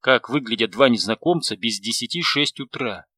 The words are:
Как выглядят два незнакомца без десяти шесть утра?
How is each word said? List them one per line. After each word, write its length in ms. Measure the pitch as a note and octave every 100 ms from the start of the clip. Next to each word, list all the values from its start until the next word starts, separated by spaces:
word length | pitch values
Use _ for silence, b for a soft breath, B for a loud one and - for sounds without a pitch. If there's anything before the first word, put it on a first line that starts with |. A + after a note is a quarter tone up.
Как 300 | B2 B2+ -
выглядят 400 | C#3+ A#2 A2 A2
два 180 | G#2+ C3+
незнакомца 640 | A2+ F#2 A2 E3 F3 -
без 260 | G#2 A2+ G2+
десяти 420 | G#2+ - A#2+ E3+
шесть 380 | E3 C#3+ C#3 -
утра? 440 | C3+ - B2 F#2 -